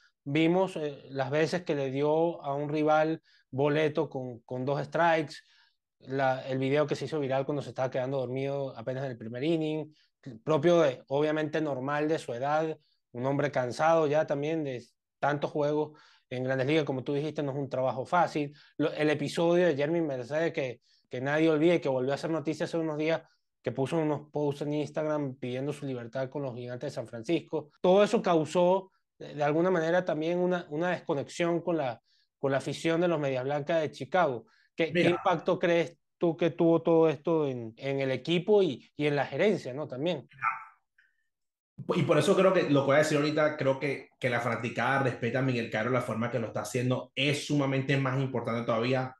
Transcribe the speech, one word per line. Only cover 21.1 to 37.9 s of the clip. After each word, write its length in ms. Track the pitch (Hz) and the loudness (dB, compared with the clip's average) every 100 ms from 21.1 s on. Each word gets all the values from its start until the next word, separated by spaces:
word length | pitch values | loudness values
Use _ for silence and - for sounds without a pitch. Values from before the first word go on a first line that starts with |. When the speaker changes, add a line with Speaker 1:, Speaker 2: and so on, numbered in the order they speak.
| 127 | -6
Speaker 1:
nadie 280 | 139 151 160 | 0 2 4
olvida 280 | 151 170 170 | 4 4 4
y 40 | |
que 80 | 143 | 2
volvió 240 | 131 131 | 0 0
a 40 | 143 | -2
hacer 140 | 160 | -2
noticia 340 | 160 151 151 | -4 -4 -4
hace 120 | 160 170 | -4 -2
unos 220 | 160 147 | -2 -2
días, 240 | 156 160 - _ _ _ | -2 -2 -4 _ _ _
que 100 | - | -6
puso 240 | 135 135 165 | -2 -2 0
unos 320 | 151 143 151 | 0 -2 -4
posts 320 | 147 147 147 | -2 -2 -2
en 120 | 147 | -2
Instagram 600 | 151 147 156 151 151 139 123 | -2 -4 -4 -2 -2 -4 -6
pidiendo 360 | 127 127 143 | -6 -6 -6
su 140 | 143 139 | -6 -6
libertad 420 | 123 117 131 131 | -8 -8 -6 -6
con 140 | 147 | -6
los 120 | 135 | -8
Gigantes 380 | 120 120 123 139 | -8 -10 -8 -8
de 20 | |
San 120 | 135 110 | -8 -10
Francisco. 640 | 120 110 160 - 156 147 _ | -8 -2 -2 -2 -8 -8 _
Todo 240 | 180 196 | 4 6
eso 160 | 202 233 | 6 4
causó, 720 | 190 165 147 180 175 190 185 _ _ - | 4 2 2 2 4 2 -2 _ _ -18
de, 160 | 151 | -10
de 80 | 147 | -2
alguna 280 | 147 156 180 | 0 2 2
manera, 340 | 175 165 180 | 2 2 2
también 340 | 180 156 160 175 | 0 -2 0 0
una, 280 | 180 180 170 | 0 0 -4
una 220 | 147 180 | -4 -2
desconexión 720 | 160 - 143 - - 170 170 | -2 -2 -4 -4 -2 0 0
con 160 | 180 165 | -2 -2
la, 220 | 131 113 _ _ _ _ | -2 -6 _ _ _ _
con 140 | 135 | 0
la 60 | 135 | 0
afición 420 | 147 143 165 165 | -2 -4 0 2
de 80 | 175 | 2
los 100 | 156 | 0
Medias 260 | 139 127 | 0 -2
Blancas 360 | 135 147 143 165 | -2 -4 0 -2
de 100 | 147 | -2
Chicago. 540 | - 131 185 151 113 - _ _ - | -6 -2 2 2 0 -10 _ _ -4
¿Qué, 160 | 156 | 0
Speaker 2:
Mira. 160 | 170 170 | 2 2
Speaker 1:
qué 60 | |
impacto 440 | 175 190 170 - 180 | 2 2 0 0 0
crees 380 | 175 170 160 - _ - | 2 2 0 -6 _ -2
tú 180 | 170 160 | 0 2
que 140 | 170 | 0
tuvo 320 | 170 165 165 | 2 4 4
todo 260 | 170 165 160 | 6 6 6
esto 380 | 131 175 160 143 | 2 0 0 0
en, 240 | 123 113 113 | -2 -8 -8
en 220 | 135 | -4